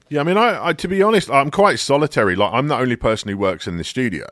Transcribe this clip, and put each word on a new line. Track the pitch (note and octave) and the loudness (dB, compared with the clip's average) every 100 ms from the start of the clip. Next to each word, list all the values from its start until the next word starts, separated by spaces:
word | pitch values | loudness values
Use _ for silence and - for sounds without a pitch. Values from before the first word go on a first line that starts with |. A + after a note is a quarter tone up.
| - | -8
Yeah, | D3 | -4
I | |
mean, | D#3 G3 | 0 2
I, | A#3 D#3+ D3 | 0 0 -2
I, | |
to | E3+ F3+ | -4 -2
be | F#3+ | 0
honest, | G3+ A3 C3 | 2 2 2
I'm | C3+ C#3 | 0 2
quite | - G3+ C3 | 4 2 2
solitary. | - C#3+ D3+ C#3+ G#2 F2+ | 0 0 2 2 2 2
Like, | G2+ | 2
I'm | A2 D3 | 0 0
the | B2 | 0
only | B2+ A#2 | 0 0
person | A#2 G#2+ G#2 | 0 -2 -2
who | G2 | -2
works | G2 F2 - | -2 -2 -6
in | E2+ | -6
the | |
studio. | E2 B2+ B2 D#2+ - | -6 -4 -2 -4 -10